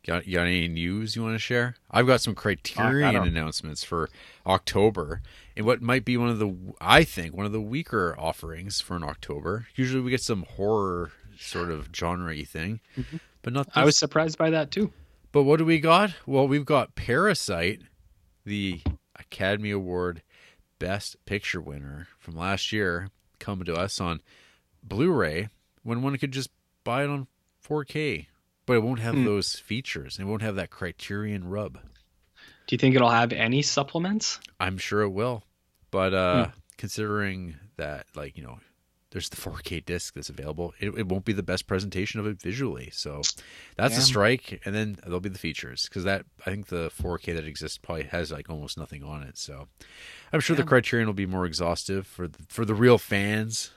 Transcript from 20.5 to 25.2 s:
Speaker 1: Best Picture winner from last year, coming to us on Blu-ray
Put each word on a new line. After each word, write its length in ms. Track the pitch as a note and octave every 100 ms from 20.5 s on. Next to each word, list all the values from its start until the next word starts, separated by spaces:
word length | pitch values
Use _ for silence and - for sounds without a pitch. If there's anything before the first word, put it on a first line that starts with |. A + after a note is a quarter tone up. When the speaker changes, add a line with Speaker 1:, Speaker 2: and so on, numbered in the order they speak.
| _ _ _
Speaker 1:
Best 380 | F2 G2+ - - -
Picture 340 | G2+ - F2+
winner 460 | D#2 C#2+ C#2 D2 F2 _
from 180 | - E2
last 360 | F#2 G2 -
year, 380 | A2 F#2+ E2+ G2 _ _ _
coming 260 | - F#2+ E2+
to 80 | E2
us 240 | G2 -
on 200 | F2+ D#2+ _ - - _ _ _
Blu-ray 680 | G#2 F#2+ E3+ D3